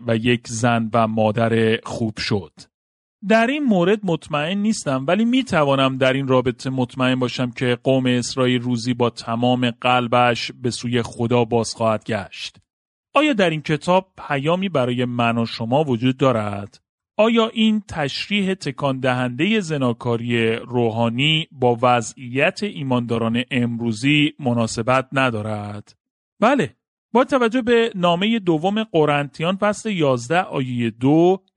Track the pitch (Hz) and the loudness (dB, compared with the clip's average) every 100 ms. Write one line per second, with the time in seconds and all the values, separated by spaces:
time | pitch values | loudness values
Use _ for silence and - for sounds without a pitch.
0 | 120 113 117 120 - 113 123 117 113 117 | 0 0 2 0 -2 -2 2 2 0 0
1 | 113 110 107 107 113 113 110 113 - - | 0 2 0 2 2 2 2 0 -4 -4
2 | 110 - - 104 87 - - _ _ _ | -4 -4 -4 -4 -6 -20 -20 _ _ _
3 | _ _ 196 220 233 294 277 190 170 214 | _ _ 2 2 4 0 2 2 2 2
4 | 196 160 - 151 151 202 208 220 - 131 | 0 -4 -4 -4 -4 -2 -2 -2 -2 -2
5 | 135 190 233 262 233 175 143 135 135 131 | 0 2 2 0 2 2 4 4 2 2
6 | 131 131 135 127 123 117 139 131 123 131 | 2 2 2 2 2 -4 -4 -4 -4 -2
7 | 127 131 123 - 123 117 127 120 131 131 | -2 0 -2 -2 -6 -2 -2 0 2 2
8 | 127 123 120 131 127 123 120 120 120 123 | 2 0 -2 0 2 2 0 -2 -2 0
9 | 120 - - 117 123 123 123 113 123 123 | 0 -2 -6 0 2 2 0 0 0 2
10 | 120 123 123 117 - 135 123 107 123 120 | 2 2 4 2 -6 -6 -6 -4 -2 -2
11 | 113 - 117 123 113 120 110 - 113 110 | -2 -4 0 0 2 0 -2 -2 -2 -2
12 | - 107 95 - - _ _ _ _ _ | -4 -6 -6 -12 -16 _ _ _ _ _
13 | _ 277 302 226 180 156 - 151 - 185 | _ 2 2 2 2 0 -2 -4 2 0
14 | 190 - - 143 147 180 196 151 123 123 | 0 -14 -6 -2 0 -2 -2 0 0 0
15 | 123 120 117 117 113 - 113 135 156 117 | -2 0 0 0 -2 -4 -2 0 0 0
16 | 127 131 135 113 104 101 104 _ _ _ | 0 2 2 2 -2 -8 -10 _ _ _
17 | _ - 220 226 226 226 220 214 - 170 | _ 0 2 2 0 2 2 0 -4 -6
18 | 143 - - 202 190 190 151 127 143 131 | -6 -6 -4 -2 -2 -4 -6 -4 -4 -2
19 | 131 127 123 123 185 220 165 151 127 117 | -2 0 -2 -2 0 0 -2 -2 -2 -2
20 | 123 117 120 120 113 117 - 123 117 110 | -2 -4 -2 0 0 -2 -2 0 0 0
21 | 117 117 147 156 160 139 123 117 123 120 | 0 2 0 0 -2 -2 0 2 2 2
22 | 110 - 127 127 165 - 208 180 135 123 | 0 -12 -6 0 0 -2 -6 -6 -2 -2
23 | 120 117 113 117 127 135 120 117 117 107 | -2 -2 0 -2 -2 -2 -2 -2 -4 -2
24 | 135 147 147 - 139 120 110 - 113 131 | 0 2 0 -2 -2 0 -2 -2 0 0
25 | 127 135 131 110 107 107 104 104 - _ | 0 -2 -2 -2 -6 -6 -8 -12 -16 _
26 | _ _ _ - 220 277 143 _ _ _ | _ _ _ 0 2 2 -2 _ _ _
27 | _ 226 240 277 233 247 226 233 226 196 | _ 0 2 2 0 0 2 2 2 0
28 | 175 170 208 226 180 160 180 208 220 165 | 0 2 0 0 0 0 0 -2 -2 2
29 | 151 143 143 - 160 190 208 202 220 185 | 2 2 -2 -4 -4 0 -2 -2 -4 0
30 | 143 123 120 170 180 147 127 120 117 113 | 2 0 0 -2 -2 -4 -4 -2 -2 0
31 | 131 156 175 190 _ | 2 4 4 2 _